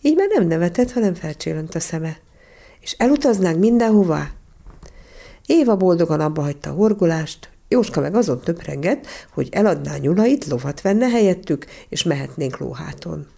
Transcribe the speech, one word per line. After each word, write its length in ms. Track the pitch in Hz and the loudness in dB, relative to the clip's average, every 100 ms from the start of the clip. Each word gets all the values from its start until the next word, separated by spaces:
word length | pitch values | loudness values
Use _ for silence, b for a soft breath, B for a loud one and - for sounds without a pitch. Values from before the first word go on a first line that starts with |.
Így 140 | 285 320 | 2 2
már 120 | 392 | 2
nem 180 | 415 175 | 2 2
nevetett, 460 | 165 175 175 247 | 2 0 0 0
hanem 220 | 247 214 | 2 0
felcsillant 600 | 175 160 151 - 156 160 | -2 -8 -8 -6 -6 -6
a 60 | 165 | -6
szeme. 360 | 165 160 160 160 _ b b b b b | -6 -4 -6 -8 _ b b b b b
„És 140 | - - | -14 -2
elutaznánk 600 | 233 285 277 214 185 165 | 2 4 2 2 2 2
mindenhova?” 760 | 208 233 233 214 185 151 147 - - - - - B B B B B B - | 4 4 4 4 4 0 -4 -12 -20 -20 -20 -20 B B B B B B 0
Éva 300 | 330 262 202 | 2 4 4
boldogan 440 | 185 170 165 156 | 4 4 2 0
abbahagyta 500 | 156 156 143 143 151 | 0 -2 -4 -6 -8
a 20 | |
horgolást, 800 | 143 214 208 175 160 156 - - - - | 0 2 2 0 0 -6 -12 -20 -20 -2
Jóska 320 | 247 233 - | 0 0 -2
meg 140 | 143 | 0
azon 260 | 208 196 127 | 0 0 -2
töprengett, 680 | - 170 - 143 160 285 - B B | -4 -6 -6 -4 -2 -2 -6 B B
hogy 160 | - - | -8 -4
eladná 440 | - 214 151 143 147 | 0 2 0 -4 -4
nyulait, 500 | 139 180 226 285 156 | 0 2 2 2 -2
lovat 340 | 120 135 143 | -6 -6 -4
venne 280 | 190 202 254 | 0 2 2
helyettük, 580 | 233 202 180 - 151 - B B | 2 2 0 -2 -6 -6 B B
és 140 | - | -6
mehetnénk 560 | 170 143 135 135 139 - | -4 -4 -6 -6 -6 -6
lóháton. 680 | 131 123 151 143 175 160 143 | -10 -10 -12 -12 -10 -10 -12